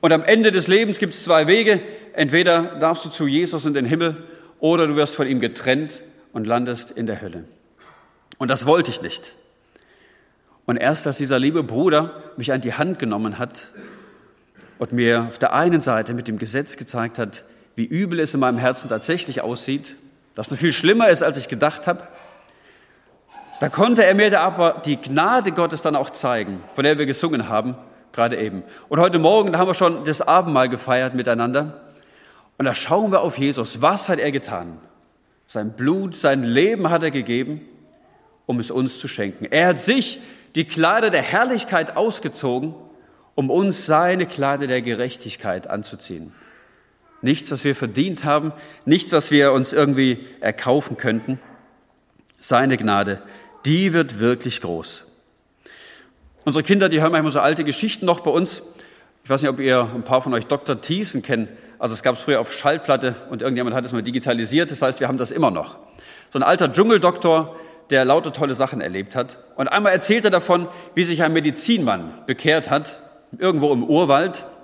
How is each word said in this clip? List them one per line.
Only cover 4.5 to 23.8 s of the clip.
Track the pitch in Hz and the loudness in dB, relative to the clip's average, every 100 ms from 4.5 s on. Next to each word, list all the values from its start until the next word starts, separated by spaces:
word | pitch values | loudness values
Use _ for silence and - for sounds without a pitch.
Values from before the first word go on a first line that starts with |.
| _ | _
oder | 156 170 160 | 2 2 2
du | |
wirst | 151 147 - | 2 0 0
von | 135 | -2
ihm | 127 | 0
getrennt | 117 - 127 135 151 - - _ _ | -2 -4 0 0 -2 -12 -20 _ _
und | 117 107 | -8 -2
landest | 120 123 117 - | -2 -2 -6 -10
in | - 113 | -8 -8
der | 104 | -6
Hölle. | 101 85 85 _ _ _ - _ _ _ _ - | -10 -14 -18 _ _ _ -20 _ _ _ _ -8
Und | 127 | -4
das | 131 123 | -2 2
wollte | 165 151 | 2 2
ich | 107 | -6
nicht. | - - - - _ _ _ _ _ _ _ _ _ _ _ _ | -10 -12 -16 -20 _ _ _ _ _ _ _ _ _ _ _ _
Und | - 120 | -6 0
erst | 123 151 151 | 0 0 -4
als | 135 | -4
dieser | 139 131 | 0 2
liebe | 139 160 | 2 0
Bruder | 131 117 180 151 165 - - - | -2 0 4 4 2 -8 -18 -10
mich | 127 | -4
an | 131 | -4
die | 120 | -4
Hand | - 165 185 | -4 -4 -2
genommen | 117 104 110 98 | -4 -2 -4 -6
hat | 123 - - - - - - - _ _ _ _ - _ | -10 -12 -20 -20 -20 -20 -20 -20 _ _ _ _ -20 _
und | 120 | -6
mir | 120 117 117 117 | 0 2 2 0
auf | - | -2
der | 135 | 0
einen | 135 175 165 | 2 2 2
Seite | 135 113 110 | 0 -2 -2
mit | 120 117 | -6 -6
dem | 110 | -8
Gesetz | 110 127 147 - | -6 -6 -6 -10
gezeigt | 120 123 113 117 | -10 -6 -6 -6
hat, | 110 - - _ _ | -8 -8 -20 _ _
wie | - | -8
übel | 117 160 196 170 | -6 -4 -4 -2
es | 156 | -2
in | 135 | 0
meinem | 127 120 | 0 2
Herzen | 127 131 - | 0 -2 -6
tatsächlich | 110 - 170 - 127 | -6 -2 -4 -4 -6
aussieht, | - 120 - 139 147 - - _ _ - | -6 -6 -6 -6 -8 -20 -20 _ _ -12
dass | 107 | -8
noch | 139 | -2
viel | 170 | 0
schlimmer | - 165 220 220 | 2 2 4 6
ist, | 165 | 6
als | 156 139 | 2 -2
ich | 127 | -8
gedacht | 117 147 - - | 0 0 0 -6
habe, | 175 - - - - _ _ _ _ _ _ _ _ _ - - - | -6 -8 -20 -20 -20 _ _ _ _ _ _ _ _ _ -20 -20 -6
da | 143 | -6
konnte | - | 0